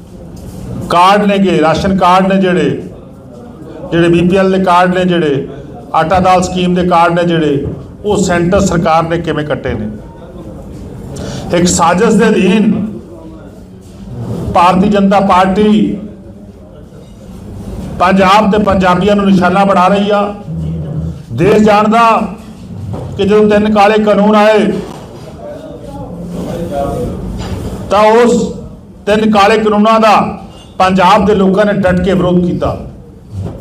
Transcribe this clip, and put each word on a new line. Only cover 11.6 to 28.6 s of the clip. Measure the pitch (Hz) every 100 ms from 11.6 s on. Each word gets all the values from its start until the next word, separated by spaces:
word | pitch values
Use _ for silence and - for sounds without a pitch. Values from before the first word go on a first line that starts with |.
| 180
ਸਾਜ਼ਿਸ਼ | 175 170 175 226
ਦੇ | 196 233
ਅਧੀਨ | - 185 214 190 - - - - - - - - - - - - - - - - - -
ਭਾਰਤੀ | 202 180 185 202
ਜਨਤਾ | 202 196 196
ਪਾਰਟੀ | 196 185 185 190 214 208 - - - - - - - - - - - - - - - - - - - - - -
ਪੰਜਾਬ | 175 190 185 202 214
ਤੇ | 208
ਪੰਜਾਬੀਆਂ | 196 190 185 175 202 202
ਨੂੰ | 196
ਨਿਸ਼ਾਨਾ | 185 175 185
ਬਣਾ | 190 185 180
ਰਹੀ | 196 202
ਆ। | 202 202 - - 160 156 - - - - - -
ਦੇਸ਼ | 117 180 214
ਜਾਣਦਾ | 214 208 214 220 226 208 180 - - - - - - - - -
ਕਿ |
ਜਦੋਂ | 196 214 214
ਤਿੰਨ | 208 214
ਕਾਲੇ | 214 202 214
ਕਾਨੂੰਨ | 214 196 208 214
ਆਏ | 214 214 175 - - - - - - - - - - - - - - - - - - - - - - - 240 - - - - - - - -
ਤਾਂ | 196 214
ਉਸ | 226 233 - - -